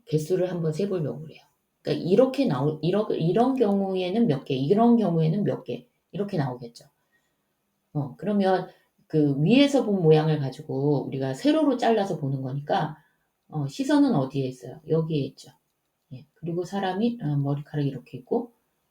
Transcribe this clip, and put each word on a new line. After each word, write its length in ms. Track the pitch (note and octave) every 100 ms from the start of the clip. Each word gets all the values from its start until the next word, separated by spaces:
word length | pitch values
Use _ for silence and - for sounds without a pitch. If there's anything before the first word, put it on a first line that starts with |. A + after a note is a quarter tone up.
| -
개수를 460 | D3+ D3+ F#3 F3+
한번 220 | F3+ D#3+
세보려고 480 | D3+ G3+ F#3+ C3+ A#2
그래요. 180 | D#3+ - _ _ _ _
그러니까 240 | C#3+ D3 D#3+
이렇게 360 | G#3 C4 C#4 B3
나올, 340 | C3 D3 D3+
이러-, 260 | D#3 G3+ A3
이런 440 | - E3 F#3+ C4+ B3+
경우에는 720 | G#3 G3+ F#3+ F#3 F3+ G#3+ A3+
몇 180 | C#3 -
개, 100 | C3
이런 420 | C#3 G3 A#3+ A#3
경우에는 460 | G3 E3 D#3+ G3+
몇 200 | D3 -
개, 240 | - - - _ _
이렇게 260 | F3 G3+ F3
나오겠죠. 480 | C3+ B2 A#2 - - _ _ _ _ _ _ _ _ _ _
어, 220 | D3+ C3+ -
그러면 500 | F#3+ G3+ F#3+ F3+ - - _ _ _
그 340 | D#3 D3 C#3
위에서 420 | D#3+ C4 C#4+ C#4 A3
본 160 | G3
모양을 380 | D#3+ D#3 D#3 D3
가지고 640 | C3+ - - C3 C#3+ C#3 -
우리가 280 | C3+ C3+
세로로 440 | - C#4+ D#4 C#4+ A#3+
잘라서 420 | G#3+ A3 G3 D#3+
보는 220 | C#3 C3+
거니까, 560 | C3 C#3+ D3 F#3 D3+ - _ _ _ _ _
어, 180 | D#3 C#3
시선은 480 | - C4+ D4 C#4 E3
어디에 300 | C3 C#3 C3
있어요? 320 | - C3 - D#3+
여기에 320 | D#3+ D#3+ D#3 -
있죠. 240 | - - _ _ _ _ _ _
예, 120 | B2+ - _
그리고 280 | E3 E3+ F3
사람이, 540 | G3+ F#3+ F#3 A#3 A#3+
어, 140 | D3 C#3+
머리카락이 500 | C#3 C#3+ - D3 C#3
이렇게 300 | - - B2
있고, 360 | - A#3+ C#4 _ _ _ _